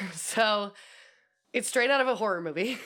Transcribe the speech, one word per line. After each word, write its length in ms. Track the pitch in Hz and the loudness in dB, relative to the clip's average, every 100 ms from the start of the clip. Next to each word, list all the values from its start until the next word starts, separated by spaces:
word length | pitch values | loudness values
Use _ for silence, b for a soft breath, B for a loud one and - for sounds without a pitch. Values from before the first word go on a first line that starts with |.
<laughs> 100 | 190 | -8
So, 600 | 165 - - 220 208 202 B B B B B B B _ | -8 -4 2 2 2 -2 B B B B B B B _
it's 160 | - 214 | -4 -2
straight 220 | 254 240 | 2 4
out 100 | 277 | 4
of 80 | 254 | 4
a 80 | 220 | 2
horror 240 | 214 180 | 0 -2
movie. 380 | 170 151 214 240 | -4 -2 -2 -4